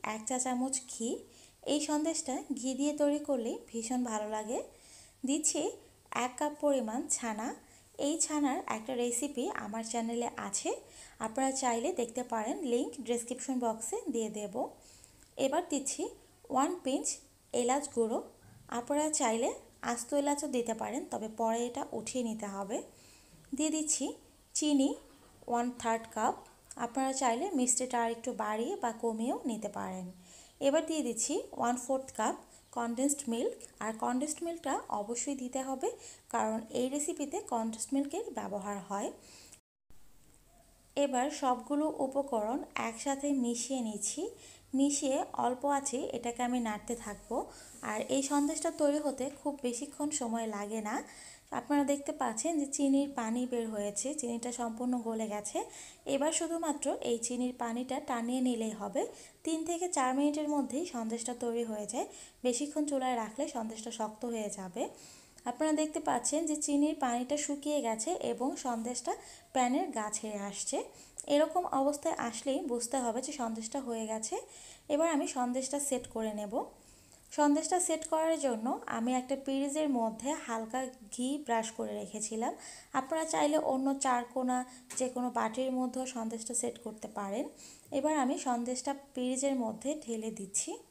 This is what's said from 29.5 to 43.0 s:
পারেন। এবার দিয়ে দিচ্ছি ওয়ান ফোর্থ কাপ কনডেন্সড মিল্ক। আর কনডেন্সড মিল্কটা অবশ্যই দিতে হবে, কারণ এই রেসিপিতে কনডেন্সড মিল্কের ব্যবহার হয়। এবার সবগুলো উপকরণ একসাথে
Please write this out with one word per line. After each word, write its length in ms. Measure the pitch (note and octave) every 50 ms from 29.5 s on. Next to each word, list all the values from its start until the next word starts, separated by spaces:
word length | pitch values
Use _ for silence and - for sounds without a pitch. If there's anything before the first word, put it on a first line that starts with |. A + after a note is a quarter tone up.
| A3+ - - G3+ G3+ G3+
পারেন। 280 | G3 F#3 F#3 F#3 F#3 F3+ F3+ - - - - - - - - - C#4 C#4
এবার 140 | C#4 D#4+ D#4+ D#4+
দিয়ে 140 | D#4+ D#4 C4+ B3
দিচ্ছি 260 | A3+ A3 - - D4 G#4 - - - C4
ওয়ান 160 | A#3+ A#3 B3 B3 -
ফোর্থ 240 | - C4+ C4 C4 - - -
কাপ 180 | G#3+ B3 E4 - - - - - - - - B3
কনডেন্সড 440 | A#3 A#3 A#3 A3+ C4 C#4+ D4 - - -
মিল্ক। 220 | A3+ A#3 C#4 A#4 - - - - - - -
আর 80 | G#3+ A3 A3 A#3
কনডেন্সড 360 | A#3+ B3 B3+ B3+ D#4 D#4 - E4+
মিল্কটা 280 | E4+ E4+ E4 - C#4 C#4+ G#4+ A4+ - - G#3
অবশ্যই 380 | G#3 G#3 A#3+ A#3 - C#4+ C#4+ B3+ B3+
দিতে 160 | B3 - C4+ C4 C4+
হবে, 220 | C4+ C4+ E4+ A4 A#4+ - - - - - - _ -
কারণ 260 | A#3 A3 A3 A3 A3+ A3+ - - B3
এই 80 | B3 C4 C4+
রেসিপিতে 440 | D4 C#4+ - E4 D#4+ D4 C#4+ C4+ G4 G#4+ -
কনডেন্সড 380 | C4 A#3 A3 A3+ A3 A3+ - - C4+
মিল্কের 300 | C4+ C#4+ C#4+ D#4+ F#4 A#4 A4 C#4+ A#3
ব্যবহার 400 | G3+ G3 G3 G3+ F#3+ G#3 G3+ G3+ F3 E3+
হয়। 220 | G3+ G3+ A3 D#4 - - - - - - - - - - _ _ _ _ _ _ - - - - - - - - - - _ - - - - - - _ _ - - C4 C#4+
এবার 240 | C#4 B3+ B3 B3+ D4 D4 -
সবগুলো 440 | - C4 B3 A#3 A3+ - C#4+ D4 D4+ D#4 - - C4+
উপকরণ 540 | C4+ C4+ C#4 C4+ C#4 B3+ A3 G#3 G#3+ B3 D4 C#4+ - - - A3 A3+
একসাথে 380 | A3+ A3+